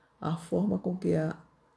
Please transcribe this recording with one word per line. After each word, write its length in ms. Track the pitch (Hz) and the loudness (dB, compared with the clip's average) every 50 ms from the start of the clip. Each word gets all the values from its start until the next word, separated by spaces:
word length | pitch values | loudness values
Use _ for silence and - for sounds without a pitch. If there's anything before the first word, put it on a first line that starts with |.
| _ _ _ _ | _ _ _ _
A 160 | - - 165 | -4 -2 -2
forma 420 | 170 - - - 180 185 208 190 185 | -2 -4 -2 0 2 2 2 2 0
com 160 | - 185 180 185 | 0 -2 -4 0
que 160 | - 175 170 | 0 2 2
a 200 | 165 156 156 - - - _ _ _ _ _ _ | 2 2 0 -4 -6 -14 _ _ _ _ _ _